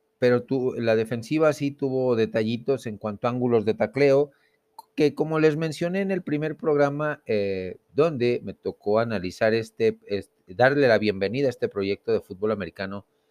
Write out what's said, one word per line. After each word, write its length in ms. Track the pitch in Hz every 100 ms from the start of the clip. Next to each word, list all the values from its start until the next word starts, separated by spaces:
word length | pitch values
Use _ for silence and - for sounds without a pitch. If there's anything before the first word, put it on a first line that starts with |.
| _ _
pero 240 | 123 123
tu-, 300 | 120 135 127
la 220 | 120 117 113
defensiva 560 | 113 117 117 156 156
sí 200 | 143 143
tuvo 440 | 139 139 131 127 113
detallitos 680 | 110 113 110 120 139 131 120
en 120 | 104
cuanto 280 | 110 101 120
a 40 |
ángulos 340 | 123 123 117
de 100 | 104
tacleo, 560 | 110 107 135 143 139 147 _ _ _ _ - -
que 200 | - 147
como 240 | 139 151 156
les 180 | 156 151
mencioné 440 | 160 143 175 190
en 100 | 196
el 120 | 185
primer 340 | 147 147 156 151
programa, 640 | 160 147 143 143 151 - -
eh, 500 | 107 98 95 92 - _
donde 460 | - 165 131 120 123
me 120 | 104
tocó 440 | - 98 - 101 107
analizar 560 | 117 104 90 - 110
este, 440 | 113 113 - 113 110 -
este, 480 | 101 - _ -
darle 340 | 92 131 143 131
la 100 | 107
bienvenida 480 | 107 95 98 127 139
a 40 |
este 180 | - 117
proyecto 440 | 101 98 98 -
de 80 | 107
fútbol 300 | - 92 107
americano 540 | 101 85 - 95 101 - _ _